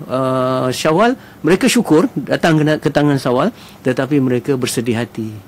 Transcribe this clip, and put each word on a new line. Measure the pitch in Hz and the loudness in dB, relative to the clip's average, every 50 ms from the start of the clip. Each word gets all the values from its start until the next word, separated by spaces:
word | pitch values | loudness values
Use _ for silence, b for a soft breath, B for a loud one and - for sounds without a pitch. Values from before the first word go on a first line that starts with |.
| 151 | -8
uh, | - 127 131 131 131 131 131 127 127 131 127 131 127 | -6 -4 -2 -2 -2 -2 -2 -2 -2 -2 -2 -2 -2
Syawal, | 123 - - 160 156 180 220 240 262 B B B B B | -2 -2 0 0 2 2 2 2 0 B B B B B
mereka | - 147 185 185 277 | 0 0 2 2 2
syukur | 247 - 240 - - 156 156 - 247 | 2 2 2 2 4 4 4 4 2
datang | - 156 120 - 131 135 - 170 160 156 | -2 -4 -4 -4 -2 0 2 2 2 2
ke, | 147 156 151 - | 2 2 0 0
ke | - 156 | 0 0
tangan | 143 147 147 147 143 | 0 2 2 2 2
Syawal, | 135 - 139 123 127 156 214 B B B B B B | 0 0 0 0 0 0 -2 B B B B B B
tetapi | - 131 127 139 135 131 151 143 | -4 -2 -2 -2 -2 0 0 0
mereka | 131 127 123 120 - - 139 127 | 2 0 0 -2 -2 -2 -2 -2
bersedih | 123 120 - 127 113 123 110 113 | -2 -4 -4 -4 -2 -2 -2 -2
hati. | 120 110 - - 110 107 107 104 - | -4 -6 -8 -10 -10 -10 -10 -14 -18